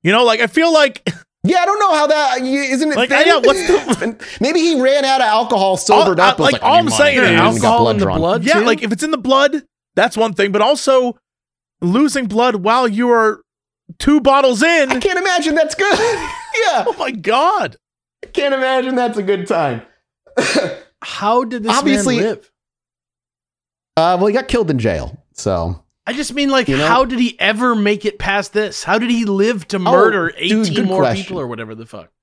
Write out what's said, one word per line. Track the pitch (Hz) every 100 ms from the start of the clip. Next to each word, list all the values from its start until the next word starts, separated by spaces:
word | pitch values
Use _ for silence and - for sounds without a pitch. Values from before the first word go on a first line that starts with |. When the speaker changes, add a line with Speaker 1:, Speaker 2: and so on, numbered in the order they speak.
Speaker 1:
You | 170
know, | 220
like, | 240 220
I | 240
feel | 311 330
like | 311 277 - -
<laughs> | - _ _
Speaker 2:
Yeah, | 185 359
I |
don't | 349 415
know | 403
how | 311 294
that, | 302 277 254
y-, | 254
isn't | 277 277 262 302
it | 262
Speaker 1:
Like, | 247
Speaker 2:
thin? | 269 320
Speaker 1:
yeah, | 330
what's | 247 381 349
the | 359 - 226 202 226 -
Speaker 2:
<laughs> | -
Maybe | 262 339
he | 330 294
ran | 262 285 269
out | 269
of | 233
alcohol, | 220 233 214 190 185
sobered | - 208 208 175
Speaker 1:
All, | 180
Speaker 2:
up, | -
was | 277
Speaker 1:
like, | 247
Speaker 2:
like, |
Speaker 1:
all | 233
Speaker 2:
"I | 330
Speaker 1:
I'm |
Speaker 2:
need | 330
Speaker 1:
saying | - 294 262
Speaker 2:
money," | 240
Speaker 1:
is |
Speaker 2:
and | 165
got | 196
Speaker 3:
Alcohol | - 220 233
Speaker 2:
blood | 233
Speaker 3:
in | 214
the |
Speaker 2:
drawn. | 196 92
Speaker 3:
blood, | 165 214
Speaker 1:
Yeah, | 202 208
Speaker 3:
too? | 233
Speaker 1:
like, | 226
if | 226
it's | 208
in | 302
the | 302
blood, | 214 269 277 294 _ _ _ -
that's | 226 -
one | 226
thing, | 185 202
but | 208
also | 220 294 - 262 247 - _ _ _ _ _ _
losing | 175 214 294 269 233
blood | 208 247 214
while | 190 240 247
you | 208 247
are | 233 220 214 _ _ _ _ _ -
two | - 294
bottles | 262 269 269 220
in. | 320 330 269
Speaker 2:
I | 247
can't | 392 370
imagine | 381 359 311
that's | 311 311
good. | - 403 403
<laughs> | 466 427 339 - - 440
Yeah. | 466 - -
Speaker 1:
Oh | -
my | 277
God. | 233 175 240 330 403 190 - _ _ _ _
Speaker 2:
I | -
can't | - 285
imagine | 269 262 262 254
that's | 254 240 214
a |
good | 190 196 175
time. | 180 147 117 - _ _ _ _ -
<laughs> | - - - - - _
Speaker 3:
How | - - 202 240
did | 240 247
this | 214
Speaker 2:
Obviously | 240 285 269 269 240
Speaker 3:
man | 214
live? | - _ _ _ _ _ _ _ _ _ _ _ _ _ _ _ -
Speaker 2:
Uh, | 165 180
well, | 208
he |
got | 233 262
killed | 247 170
in | 135
jail, | 107 82 62 - _
so. | - 104 90 82 87 _ _ -
Speaker 3:
I |
just | 247 294
mean, | 262 277
like, | 269 202
Speaker 2:
You | 135
know? | 151
Speaker 3:
how | 240
did | 262 247
he | 240 -
ever | 190 220 247
make | 226 202 208
it | 208 202
past | 202 202 202
this? | 208 208 -
How | - 214
did | 240
he | 233
live | 214 196 214 226 -
to | 196
Speaker 2:
Oh, |
Speaker 3:
murder | 185 262 214 202 165
Speaker 2:
dude, | - 170 214 208
Speaker 3:
eighteen |
Speaker 2:
good | 147 185
Speaker 3:
more | 185
Speaker 2:
question. | 123 190
Speaker 3:
people | 190 185
or | 127
whatever | 117 110
the | 110 113
fuck? | 104 85 _